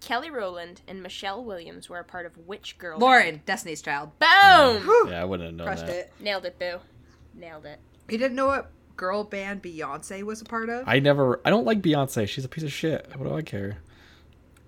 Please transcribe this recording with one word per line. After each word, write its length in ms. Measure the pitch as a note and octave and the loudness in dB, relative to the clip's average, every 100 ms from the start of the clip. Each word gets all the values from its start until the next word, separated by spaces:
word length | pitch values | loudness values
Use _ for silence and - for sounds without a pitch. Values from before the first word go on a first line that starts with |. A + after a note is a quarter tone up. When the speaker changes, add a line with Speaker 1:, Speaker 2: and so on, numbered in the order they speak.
Speaker 1:
Kelly 260 | - B3+ E4 | -6 -6 -6
Rowland, 540 | C4 F#3+ F3 E3+ F#3 - | -8 -8 -8 -14 -18 -18
and 160 | F#3+ | -16
Michelle 400 | F3+ - G3 G3+ | -14 -10 -10 -10
Williams 460 | A#3+ F3+ E3 F3 - | -10 -14 -14 -20 -16
were 100 | F3 | -16
a 60 | |
part 220 | E3+ F3+ E3+ | -14 -14 -16
of 100 | - E3 | -16 -16
which 300 | G#3 - - | -16 -16 -14
girl 220 | F3 D#3+ | -10 0
Speaker 2:
Lauren, 380 | B3+ B3 F3 D3+ | 6 6 4 -2
Speaker 1:
band? 100 | - | -6
Speaker 2:
Destiny's 340 | F#3+ E3+ D3+ | -8 -8 -10
Child. 300 | D#3 C#3+ D3+ - | -6 -6 -8 2
Speaker 1:
Boom! 640 | E4 F#4+ G4 F4 C4 A3 | 6 10 10 10 8 4
Speaker 2:
Whew. 240 | E4+ A#4 F#4 | 4 4 4
Speaker 3:
Yeah, 140 | E2+ | 0
I 20 | |
wouldn't 220 | F#2 F2+ E2+ | -4 -4 -6
have 80 | E2 | -8
known 100 | E2+ | -8
Speaker 2:
Crushed 200 | E2+ E2+ | -6 -6
Speaker 3:
that. 100 | F2 | -8
Speaker 2:
it. 160 | - - | -10 -10
Speaker 1:
Nailed 240 | G#3 G3 | -6 -6
it, 140 | F3+ - | -6 -8
boo. 180 | F3+ F3+ - _ - _ - | -8 -8 -14 _ -20 _ -20
Nailed 320 | - E3+ D#3 | -20 -20 -18
it. 160 | D3 D3+ _ _ - | -18 -20 _ _ -8
Speaker 2:
You 80 | A3 | -2
didn't 180 | C4 B3 | -2 0
know 120 | C4+ | 0
what 220 | C4+ - - _ - | 0 -4 -16 _ -8
girl 260 | F#3 G#3 | -4 -4
band 380 | G#3 G3+ G3 G3 | -6 -8 -8 -10
Beyonce 600 | F#3 D#3 D3 D3 - G3 | -10 -10 -10 -10 -12 -10
was 180 | G#3 A3 | -10 -12
a 20 | |
part 240 | A3 A3+ A3+ | -8 -6 -6
of? 180 | A#3+ C4 | -6 0
Speaker 3:
I 120 | C#3 | 2
never, 420 | C#3+ C#3+ B2+ - | 4 4 2 2
I 60 | - | 2
don't 160 | G#3 | 2
like 160 | A#3+ G#3+ | 2 2
Beyonce. 480 | F3+ D3 C3+ A#2+ G2+ | 2 2 0 -2 -4
She's 160 | - | -4
a 60 | B2+ | -10
piece 140 | D#3+ | -8
of 60 | D3+ | -8
shit. 400 | - D#3+ D#3 - C3+ | -4 -4 -4 -6 -10
What 100 | C#3 | -6
do 80 | |
I 60 | D3+ | -6
care? 380 | D3+ G2+ G2+ G2 - - - _ _ _ _ _ | -6 -8 -8 -10 -16 -20 -20 _ _ _ _ _